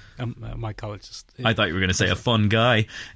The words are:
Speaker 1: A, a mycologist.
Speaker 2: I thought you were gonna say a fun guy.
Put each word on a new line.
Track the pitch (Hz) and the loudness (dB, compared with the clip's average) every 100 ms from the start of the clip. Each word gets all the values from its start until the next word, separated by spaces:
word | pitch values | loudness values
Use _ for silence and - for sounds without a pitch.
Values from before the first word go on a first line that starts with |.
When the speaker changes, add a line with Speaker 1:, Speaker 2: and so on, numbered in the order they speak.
| - - | -20 -10
Speaker 1:
A, | |
a | 120 | -8
mycologist. | 120 113 110 110 104 107 104 - - - - | -8 -10 -8 -8 -8 -10 -12 -14 -18 -18 -2
Speaker 2:
I | 120 | 0
thought | 110 98 | 2 2
you | |
were | 90 | 2
gonna | 92 | 0
say | 90 95 | 2 2
a | 92 | 0
fun | - 113 104 | 2 2 4
guy. | 113 120 113 110 - - | 4 4 4 0 -6 -14